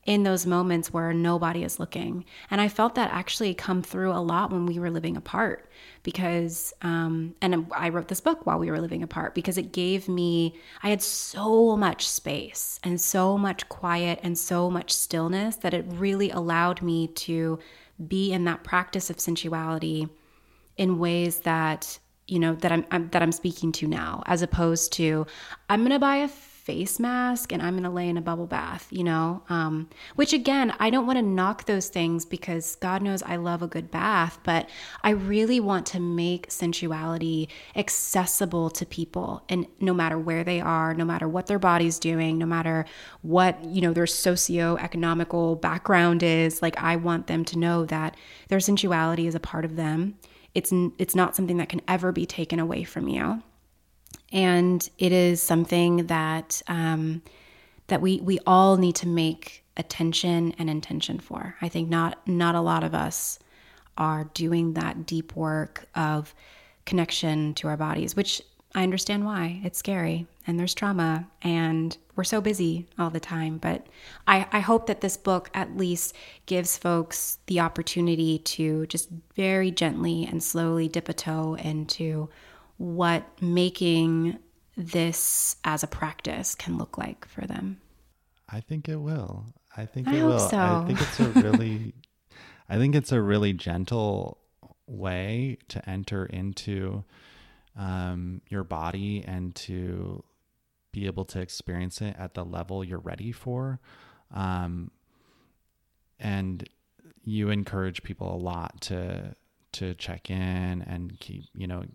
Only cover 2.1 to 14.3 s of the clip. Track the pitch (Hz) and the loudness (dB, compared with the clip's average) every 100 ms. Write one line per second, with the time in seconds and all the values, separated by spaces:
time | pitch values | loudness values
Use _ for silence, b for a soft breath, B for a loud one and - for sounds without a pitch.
2.1 | 180 - B B 202 208 202 233 247 214 | -6 -10 B B 0 0 2 0 2 -2
3.1 | 175 185 - 214 180 - 185 180 185 185 | -2 -4 -2 -2 -2 0 -2 -2 -2 0
4.1 | 175 170 170 - 185 175 170 175 165 165 | 0 0 0 0 0 0 0 -2 -2 -2
5.1 | 170 - - 220 - - B B B 175 | -6 -4 -2 0 -2 -10 B B B -8
6.1 | 185 180 170 170 165 - - 170 165 165 | -2 0 0 -2 -4 -10 -6 -2 0 0
7.1 | 160 165 - 185 175 165 - 170 170 165 | -2 -4 -2 0 0 -2 -4 -2 -2 -4
8.1 | 185 320 320 - 165 165 160 170 170 170 | 0 0 0 0 0 0 -2 -4 -4 -6
9.1 | 165 160 175 190 185 185 175 180 190 190 | -6 -4 -2 -2 -2 -4 -2 0 0 0
10.1 | 180 175 170 165 165 B B 202 202 - | 0 2 2 2 -2 B B -2 0 0
11.1 | - - 190 214 226 226 214 190 - - | -4 -6 -4 4 6 6 6 2 0 -2
12.1 | - - 143 - - - - 180 175 - | -2 -4 -6 -6 -8 -8 -6 -2 0 2
13.1 | 190 190 202 202 180 - - 175 170 175 | 2 4 4 0 -2 -8 -6 -2 0 0
14.1 | 170 175 | 0 -2